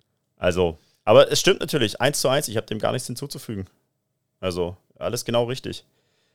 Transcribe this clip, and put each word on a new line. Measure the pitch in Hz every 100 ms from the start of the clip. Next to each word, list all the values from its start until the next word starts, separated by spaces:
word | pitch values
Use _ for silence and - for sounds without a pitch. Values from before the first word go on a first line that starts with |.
| _ _ _ _
Also, | 90 87 85 78 _ _
aber | - 123 -
es | 143
stimmt | 175 196
natürlich, | 160 147 107 -
eins | 151 -
zu | 135
eins, | 143 -
ich | 110
hab | -
dem | 110
gar | 110
nichts | 120 -
hinzuzufügen. | 123 143 - - 101 95 _ _ _ _ _ _ _
Also, | 92 90 85 87 _ _
alles | 90 120
genau | - 117
richtig. | 120 127 101 - - _ _ _ _